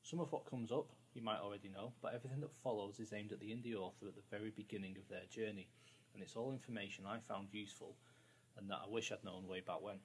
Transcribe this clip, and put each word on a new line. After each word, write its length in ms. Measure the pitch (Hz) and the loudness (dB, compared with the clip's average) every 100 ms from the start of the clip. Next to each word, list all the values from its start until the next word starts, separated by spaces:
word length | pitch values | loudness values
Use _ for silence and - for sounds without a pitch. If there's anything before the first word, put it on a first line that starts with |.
Some 180 | - 170 | 0 2
of 120 | 151 | 4
what 180 | - - | 2 2
comes 200 | 127 113 | 0 4
up 200 | 131 - - - | 4 4 -8 -12
you 80 | 123 | -2
might 180 | 113 107 | 2 2
already 300 | 101 104 101 | 2 -2 -4
know, 240 | 95 117 - | -4 -4 -2
but 100 | - | 0
everything 300 | 120 131 135 | 0 0 0
that 100 | 147 - | -2 0
follows 380 | 131 107 98 101 | 2 4 2 -2
is 140 | 110 | -2
aimed 180 | 104 104 | -2 -2
at 80 | 98 | -2
the 60 | 104 | -2
indie 280 | 120 120 | -2 2
author 320 | 107 92 - 101 | 2 2 -2 -8
at 100 | 101 | -8
the 200 | - 104 | -4 -2
very 140 | 110 | 0
beginning 480 | 107 101 107 95 95 | -2 -2 -2 -2 -4
of 100 | 92 | -4
their 160 | 92 95 | -6 -4
journey, 400 | - 107 101 92 - - - - | 2 2 2 -6 -14 -20 -20 -16
and 100 | 104 | -8
it's 140 | 92 113 | -4 0
all 160 | 127 | 2
information 540 | 131 - 113 98 - 95 | 0 -2 -2 -2 -2 -2
I 140 | 113 | -2
found 280 | - 98 101 | 0 -2 0
useful 440 | 104 104 - 82 - - - - - - - | -4 -4 -6 -10 -10 -18 -20 -20 -20 -16 -6
and 100 | 101 | 0
that 120 | 98 98 | 0 4
I 40 | |
wish 220 | 113 - | 4 4
I'd 120 | 104 | 0
known 240 | 101 92 95 | -2 -4 -2
way 120 | 92 | 0
back 200 | - 82 | 2 0
when. 160 | 98 98 | 0 -4